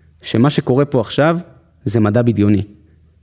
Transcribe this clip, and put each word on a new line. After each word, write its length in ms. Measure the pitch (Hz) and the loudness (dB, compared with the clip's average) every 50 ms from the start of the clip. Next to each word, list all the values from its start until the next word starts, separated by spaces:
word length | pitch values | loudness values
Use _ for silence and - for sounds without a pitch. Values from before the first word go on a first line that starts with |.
| _ _ _ _ | _ _ _ _
שמה 280 | - - - 113 120 147 | -12 -4 0 0 2 2
שקורה 360 | 143 - - - 123 131 143 | 0 -2 -2 0 0 0 0
פה 160 | 143 - 131 | 0 0 -2
עכשיו 360 | 107 - - - 139 160 170 175 175 - - - _ _ _ _ - | -2 -2 -2 0 0 0 0 -2 -6 -12 -20 -20 _ _ _ _ -8
זה 140 | - 101 117 | -4 -2 0
מדע 220 | 107 104 107 120 | 0 2 2 2
בדיוני. 400 | 120 120 113 101 104 104 107 98 98 - - - _ _ _ _ _ _ _ _ | 0 0 0 2 2 2 2 0 -2 -6 -12 -20 _ _ _ _ _ _ _ _